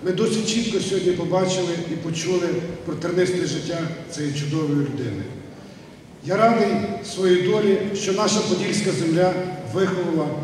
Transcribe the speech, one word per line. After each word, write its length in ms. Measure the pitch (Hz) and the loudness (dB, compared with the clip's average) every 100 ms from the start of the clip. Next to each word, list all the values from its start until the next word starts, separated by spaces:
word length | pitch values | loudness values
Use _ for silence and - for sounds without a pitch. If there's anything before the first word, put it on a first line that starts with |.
Ми 80 | 180 | -2
досить 360 | 185 220 220 214 | 0 0 0 0
чітко 320 | 220 226 196 | -2 0 -2
сьогодні 320 | 180 185 180 | 0 0 0
побачили 580 | 170 165 180 185 185 175 170 165 | 0 0 0 0 0 -2 -4 -4
і 20 | |
почули 540 | 156 165 - 175 180 170 151 - - - | -6 -4 -4 0 0 0 -2 -4 -8 -8
про 100 | 151 | -6
тернисте 500 | 175 180 180 180 147 | -2 2 2 2 -2
життя 320 | 147 151 170 160 - - | -4 -4 -4 -4 -6 -10
цієї 220 | 151 147 | -6 -4
чудової 460 | 143 147 156 147 143 | -2 -2 -2 0 0
людини. 440 | 131 120 120 98 - - - - - - - - - - 139 | 0 -2 -6 -6 -8 -12 -16 -18 -18 -20 -20 -20 -20 -14 -2
Я 120 | 196 | 4
радий 300 | 226 220 202 - 202 - - | 6 6 4 2 -2 -6 -8
своїй 280 | 185 185 180 | 0 4 4
долі, 360 | 185 214 208 190 - 196 | 4 2 4 4 2 -2
що 180 | 190 | 0
наша 260 | 196 214 208 | 2 2 2
подільська 520 | - 180 202 - 190 | 2 0 0 0 0
земля 420 | 151 170 160 180 180 - - - | 0 2 4 4 2 -4 -6 -6
виховала 540 | 175 190 185 170 160 147 143 | 0 0 0 0 0 -2 -4